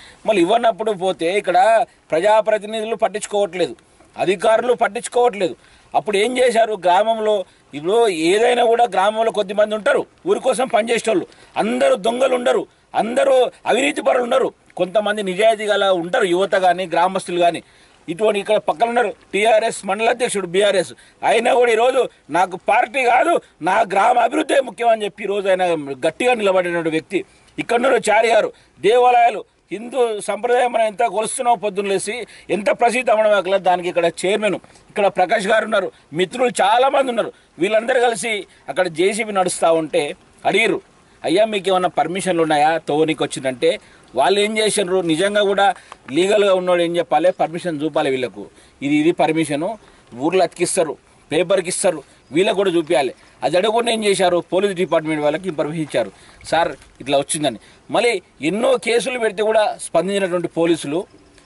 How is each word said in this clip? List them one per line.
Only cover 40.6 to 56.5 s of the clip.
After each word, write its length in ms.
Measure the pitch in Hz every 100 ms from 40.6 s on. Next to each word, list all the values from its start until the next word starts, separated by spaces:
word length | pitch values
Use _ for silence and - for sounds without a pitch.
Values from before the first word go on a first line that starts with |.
| 220 160 - _ _ _
"అయ్యా, 220 | 127 170 220
మీకు 240 | 208 180
ఏమన్నా 200 | 185 180
పర్మిషన్లు 520 | - 147 185 185 170
ఉన్నాయా 360 | 160 151 151 165
తవ్వనీకి 460 | - 151 156 156
వచ్చిందంటే?" 560 | - - 131 127 160 202 - - - 113
వాళ్ళు 240 | 151 202
ఏం 180 | 208 220
చేసినారు? 400 | 214 202 185 190
నిజంగా 400 | 170 156 196 208
కూడా 320 | 202 196 196 180 - - -
లీగల్గా 420 | 139 190 208 202
ఉన్నోడు 280 | 185 180 180
ఏం 160 | 170 175
చెప్పాలి? 340 | - 151 175
పర్మిషన్ 520 | 180 156 165 180 151
చూపాలి 260 | 156 156 143
వీళ్ళకు, 340 | 131 123 95 98 _ - -
ఇది, 140 | 139 151
ఇది 160 | 156
పర్మిషను, 580 | 175 175 160 151 143 180 220 - _ _ 113
ఊర్లో 280 | 147 185
అతికిస్తారు, 500 | 170 - 170 - 160 - _ _ -
పేపర్కి 380 | 147 180 196 175
ఇస్తారు, 340 | - 190 160 - _ -
వీళ్ళకు 240 | 139 190 180
కూడా 140 | 196
చూపించాలి. 440 | 170 156 170 127 - - -
అది 140 | 135 175
అడగకుండా 340 | 214 226 240
ఏం 120 | 226 208
చేశారు? 320 | 190 185 175 165
పోలీస్ 200 | 175 202
డిపార్ట్‌మెంట్ 500 | 180 180 165 156 156
వాళ్ళకి 260 | 147 156 185
ఇన్ఫర్మేషన్ 340 | 151 151 165
ఇచ్చారు, 280 | 147 139 104 - - -
"సార్, 260 | -